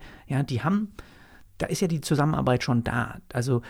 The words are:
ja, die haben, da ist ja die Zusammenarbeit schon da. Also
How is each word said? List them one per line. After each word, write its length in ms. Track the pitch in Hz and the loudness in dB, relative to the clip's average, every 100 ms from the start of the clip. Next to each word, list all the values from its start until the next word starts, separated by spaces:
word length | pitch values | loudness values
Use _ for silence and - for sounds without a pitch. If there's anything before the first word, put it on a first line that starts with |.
| - - - | -4 -14 -4
ja, 160 | 139 | -2
die 200 | 139 120 | 0 0
haben, 300 | 143 202 214 - - - - - - - | 0 0 -2 -10 -20 -20 -20 -20 -16 -6
da 80 | - | -4
ist 140 | 165 | 0
ja 80 | 185 | 0
die 120 | 160 | 0
Zusammenarbeit 640 | - 147 147 156 131 123 | 2 2 4 2 2 2
schon 180 | - 120 | 2 2
da. 360 | 117 120 117 113 - | 2 -2 -4 -8 -6
Also 300 | 123 123 120 | -2 0 0